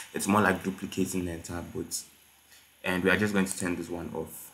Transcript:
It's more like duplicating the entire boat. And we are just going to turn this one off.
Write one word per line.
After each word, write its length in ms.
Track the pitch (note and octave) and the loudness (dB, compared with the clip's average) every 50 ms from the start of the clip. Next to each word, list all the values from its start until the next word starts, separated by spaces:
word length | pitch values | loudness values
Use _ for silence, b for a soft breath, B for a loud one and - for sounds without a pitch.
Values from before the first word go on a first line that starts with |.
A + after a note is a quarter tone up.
| B B - | B B -6
It's 120 | - - | -4 0
more 140 | G2 G2+ G#2+ | 4 4 6
like 220 | G2+ F#2 F#2+ F2+ | 6 6 4 4
duplicating 640 | - F#2+ F#2 - F#2+ F#2 - G2 F#2 F#2 - F#2 F2+ | 0 -4 -4 -4 -6 -4 -2 -2 0 0 0 -2 -2
the 60 | F2 | -2
entire 300 | E2 E2 E2 - F2 E2+ | -4 -6 -6 -6 -6 -6
boat. 400 | E2+ E2+ - - E2+ - - - - - - _ _ _ _ _ _ B B B B B B _ | -6 -6 -6 -8 -6 -6 -6 -8 -8 -10 -18 _ _ _ _ _ _ B B B B B B _
And 220 | - F#2+ F#2 F2+ F#2 | -4 -2 0 2 4
we 60 | F#2 | 4
are 60 | F2+ | 6
just 180 | F#2 G#2+ G#2 G2+ | 6 4 4 4
going 100 | G2 F#2+ | 2 2
to 140 | F#2 - - | 2 0 -2
turn 180 | F#2+ F2 F2 | -2 -2 -2
this 140 | E2 E2 E2 | -2 -4 -6
one 200 | F2 E2+ E2 D2+ - | -6 -6 -6 -6 -6
off. 360 | D#2+ D#2+ - - - - - | -6 -6 -8 -10 -14 -14 -16